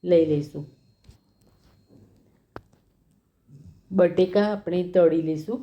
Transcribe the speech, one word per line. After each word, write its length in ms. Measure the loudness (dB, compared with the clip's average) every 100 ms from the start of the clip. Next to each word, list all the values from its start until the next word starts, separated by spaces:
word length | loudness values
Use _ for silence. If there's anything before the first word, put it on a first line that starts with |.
લઈ 220 | 4 2 4
લઈશું. 320 | 0 -4 -12 -16 _ _ _ -20 _ _ _ _ _ _ _ _ -20 _ _ _ _ _ -20 _ _ _ _ _ _ _ _ _ -20 -20 _ _ 0
બટેકા 480 | 2 2 0 2 -2
આપણે 280 | -4 -4 -4 -2
તળી 320 | 2 2 2 -2
લઈશું. 280 | -6 -6 -10